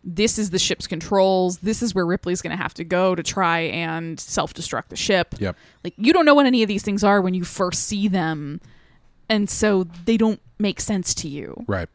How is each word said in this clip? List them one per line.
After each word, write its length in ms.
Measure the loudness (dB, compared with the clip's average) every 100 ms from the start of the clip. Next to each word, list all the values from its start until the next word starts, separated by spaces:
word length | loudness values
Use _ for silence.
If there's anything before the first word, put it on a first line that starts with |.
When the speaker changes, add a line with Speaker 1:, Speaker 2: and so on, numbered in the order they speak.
Speaker 1:
This 340 | -8 0 2 2
is 120 | -2
the 100 | 0
ship's 280 | -2 -4 -6
controls. 720 | -8 0 4 4 4 2 0
This 220 | -4 -2
is 140 | -2 0
where 100 | 0
Ripley's 360 | -2 -2 -4
gonna 160 | -4 -6
have 160 | -6
to 100 | -8
go 320 | -4 2 2 0
to 80 |
try 360 | -4 0 0 0
and 600 | -2 -4 -4 -6 -8 -10
self-destruct 720 | -6 -4 -4 -6 -6 -6 -8
the 80 | -8
ship. 380 | 0 2 0 -4
Speaker 2:
Yep. 160 | -6 -6 _ _ -14
Speaker 1:
Like, 80 | 0
you 160 | 4
don't 140 | 6 6
know 80 |
what 120 | 6 6
any 180 | 4
of 40 | 2
these 160 | 0
things 200 | -2 2
are 180 | 4 4
when 120 | 2
you 120 | -2 -4
first 380 | -2 -2 -2 -4
see 220 | 0 0
them. 500 | 2 0 -4 -6 -10 -14 -20 _ _ _ _ _
And 200 | 0 0
so 360 | 2 2 2 0 -4 0
they 120 | 2
don't 240 | 2 0 -10 _
make 220 | -4 -2
sense 320 | -4 -2 -2 -4
to 140 | -6
you 340 | -10 -12 -12 -4
Speaker 2:
Right. 200 | -4 -2